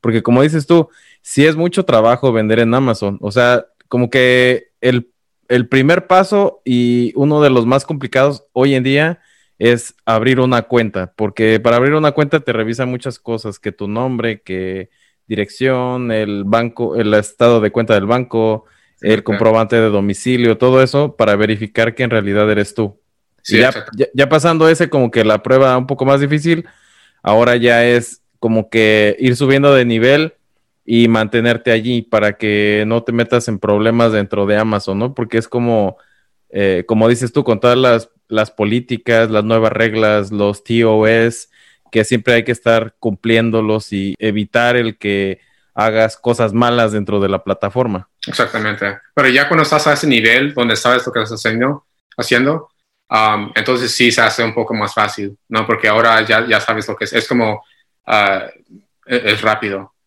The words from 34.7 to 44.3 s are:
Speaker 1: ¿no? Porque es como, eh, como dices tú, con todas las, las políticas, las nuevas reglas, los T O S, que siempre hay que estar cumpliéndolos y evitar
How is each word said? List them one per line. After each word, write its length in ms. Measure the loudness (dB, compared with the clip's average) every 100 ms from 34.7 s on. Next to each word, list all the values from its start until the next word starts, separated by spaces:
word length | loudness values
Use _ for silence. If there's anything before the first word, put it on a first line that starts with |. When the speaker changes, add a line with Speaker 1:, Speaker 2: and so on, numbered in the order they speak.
| -2 -4 -6
Speaker 1:
¿no? 160 | -6
Porque 240 | -6 -4 -4
es 80 | -4
como, 500 | -4 -2 0 -2 -6 _ _ _ _ _
eh, 320 | -2 0 -2 -2
como 220 | 2 2
dices 240 | 2 -2
tú, 120 | -4
con 160 | -2 0
todas 180 | 2 2
las, 320 | 2 2 -2 _ _
las 240 | -4 -4
políticas, 800 | -2 -2 -2 -4 -8 0 0 2
las 140 | 0
nuevas 280 | 0 0 0
reglas, 600 | 0 -2 0 0 0 -2
los 320 | -2 -2 -4
T 200 | -4 0
O 220 | 2 2 2
S, 400 | 2 0 -4 -18 _ _ _ _
que 100 | -2
siempre 320 | 0 -2 2
hay 80 | 0
que 100 | 0
estar 440 | -4 0 0 -2 _
cumpliéndolos 920 | -6 -4 0 0 2 -2 -2 -4 -4
y 240 | -6 -6 -4
evitar 560 | -4